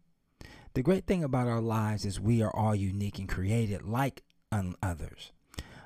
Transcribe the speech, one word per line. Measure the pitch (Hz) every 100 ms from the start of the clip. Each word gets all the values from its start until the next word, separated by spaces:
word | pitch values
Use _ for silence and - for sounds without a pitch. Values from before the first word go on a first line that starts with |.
| _ _ _ _ - - -
The | 131
great | 127 190 -
thing | 185
about | 143 127 123
our | 117
lives | 113 110 107 107 104
is | 92
we | 101 117
are | 107
all | - 107
unique | 104 98 101 101 98
and | 95
created | - 95 117 110 95
like | 101 117 135 - _ _ -
un-, | 107 92 -
others. | 95 78 78 - - - _ - - -